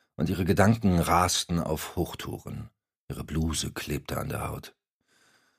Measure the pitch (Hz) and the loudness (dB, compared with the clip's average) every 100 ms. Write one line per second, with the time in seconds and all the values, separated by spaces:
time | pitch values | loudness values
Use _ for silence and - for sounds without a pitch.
0 | _ - 80 90 90 87 95 113 101 87 | _ -4 -2 2 2 4 4 4 4 4
1 | 78 87 92 - - 85 71 78 - - | 4 4 4 2 0 -2 -2 -4 -4 -4
2 | 85 - - - - - - _ _ _ | -4 -6 -10 -10 -10 -12 -12 _ _ _
3 | - - 58 78 80 76 - - - 71 | -12 -10 -4 -2 0 0 -4 -6 -6 -6
4 | - 73 - - 110 - - - _ _ | -4 -6 -4 -4 -6 -8 -12 -20 _ _
5 | _ _ _ _ _ | _ _ _ _ _